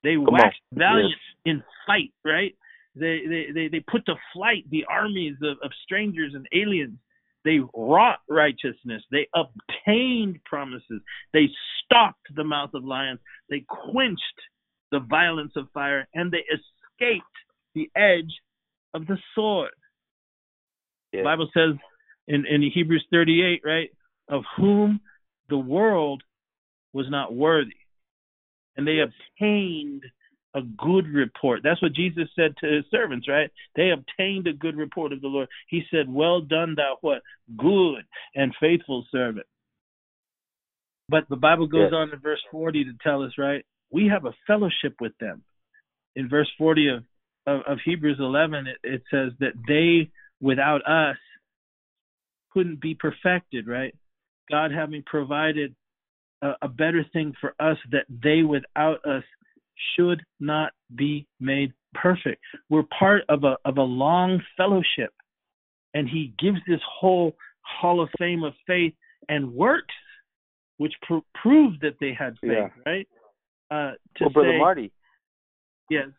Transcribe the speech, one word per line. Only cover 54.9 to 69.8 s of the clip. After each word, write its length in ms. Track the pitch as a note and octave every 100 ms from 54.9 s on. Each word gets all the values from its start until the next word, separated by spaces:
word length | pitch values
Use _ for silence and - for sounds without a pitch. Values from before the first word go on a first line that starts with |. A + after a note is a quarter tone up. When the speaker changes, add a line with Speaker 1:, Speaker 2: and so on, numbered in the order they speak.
| D3+
Speaker 1:
provided 720 | C#3+ D#3 C3+ C#3+ D#3 D3+ C#3+ _ _ _ _ _ _ _
a, 80 | C#3+ -
a 60 | C#3+
better 360 | A#2 D#3+ E3+ D#3
thing 200 | E3 D3+ C3+
for 140 | C#3 -
us, 200 | D#3 D#3 B2
that 140 | C#3 -
they 340 | A#2+ D3 D#3
without 600 | D#3 C#3+ - D3 D#3 D3+
us 200 | D3+ C3+ - _ _ _ _ - - -
should 260 | F3 E3+ - _
not 340 | D3 D3+ D#3 _ _
be 320 | A#2 C#3+ D3 D3 _
made 320 | C3 C#3 C#3 _ _
perfect. 460 | - F3+ F3+ C#3 - - - _
We're 140 | D#3 D3+ -
part 260 | F#3+ G3+ -
of 140 | D3
a, 120 | C#3 C3
of 140 | - C#3
a 40 |
long 580 | C3 B2 C#3+ F3 F3+ F#3 - -
fellowship, 560 | F#3+ G3 E3 - A#2+ _ _ _ _ _ _ _ _
and 140 | D3 C#3
he 240 | D#3+ C#3 G2+
gives 200 | F#3 F#3+ -
this 120 | E3 - -
whole 340 | F#3+ F3+ E3+ - - _
Hall 380 | - - F3 F3
of 60 | D#3 -
Fame 260 | F3 E3+
of 80 | D#3 - -
faith 260 | F3+ E3 _ _ _ -
and 240 | D3+ C3+
works, 420 | A#2+ G#3+ E4+